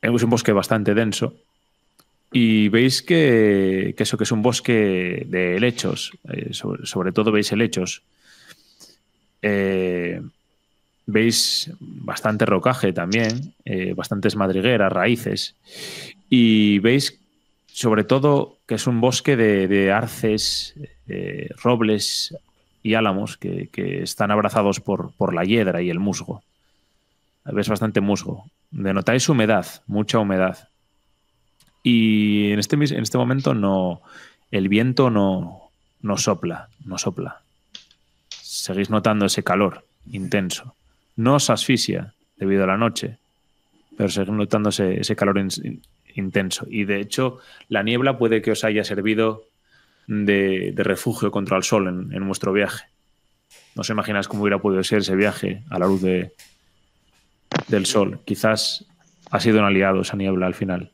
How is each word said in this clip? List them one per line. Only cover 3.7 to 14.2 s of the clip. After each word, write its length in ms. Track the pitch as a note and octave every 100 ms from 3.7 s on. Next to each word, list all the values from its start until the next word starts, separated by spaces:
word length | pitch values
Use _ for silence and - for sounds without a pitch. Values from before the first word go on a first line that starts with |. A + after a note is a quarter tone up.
| F#2+ G2 -
que 60 |
eso, 120 | G#2+ G#2+
que 80 |
es 80 | G#2+
un 80 | A2
bosque 840 | A2 A#2+ - A#2 G#2 F#2 F2+ F2 -
de 280 | F2+ F2+ F#2
helechos, 560 | A#2+ A#2+ F#2+ - - - -
eh, 220 | - -
sobre, 320 | - G2+ F#2+ -
sobre 260 | - F#2
todo 180 | F#2 G#2+
veis 220 | G#2+ G#2
helechos. 500 | G2+ A2+ - F2+ - _ _ _ - - - _ _ - _ _ _ _ _ G#2
Eh, 760 | G2+ G2 F#2+ F#2 F2+ F2 F2+ C#3 _ _ _ _ _ _ _ -
veis 640 | G#2+ A2+ A2+ - - - -
bastante 680 | - - G#2 G2 A2 G#2+ A2+
rocaje 460 | G2 A#2+ B2+ G2+
también, 580 | E2+ F2 A2 A2+ A#2+ D#3 _ -
eh, 260 | F#2+ F#2
bastantes 420 | F2+ - G2+